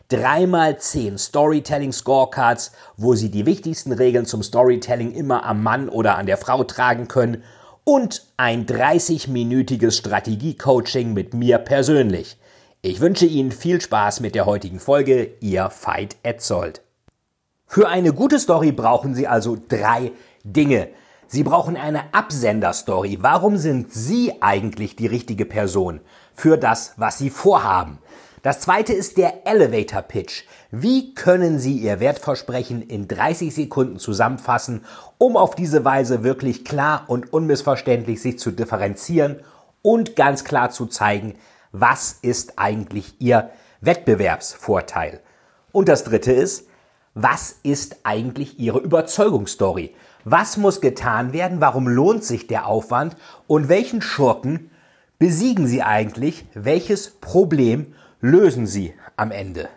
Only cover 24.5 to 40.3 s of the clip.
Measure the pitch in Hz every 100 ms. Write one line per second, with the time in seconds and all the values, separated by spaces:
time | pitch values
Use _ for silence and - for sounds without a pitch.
24.5 | 101 107 - 104 - 113 120 - 101 107
25.5 | 107 101 92 90 78 - _ _ - 156
26.5 | 160 117 113 - - 110 - 139 - 196
27.5 | 190 - 95 80 73 _ - - _ 131
28.5 | 139 - 190 220 202 196 - 175 - -
29.5 | 214 143 110 104 101 - 107 90 - -
30.5 | - _ 110 170 262 262 - - 180 170
31.5 | 151 127 139 110 101 123 147 - 131 -
32.5 | 123 120 117 110 107 98 104 120 165 165
33.5 | 139 147 - 131 92 - 98 107 127 -
34.5 | 120 - 117 - - - _ 254 233 190
35.5 | - 175 151 131 135 127 123 113 131 135
36.5 | 120 - 143 147 151 - 123 123 160 160
37.5 | 135 - 135 - 123 113 110 127 120 -
38.5 | 104 110 107 101 101 - 165 143 139 -
39.5 | _ _ _ 208 226 220 - 139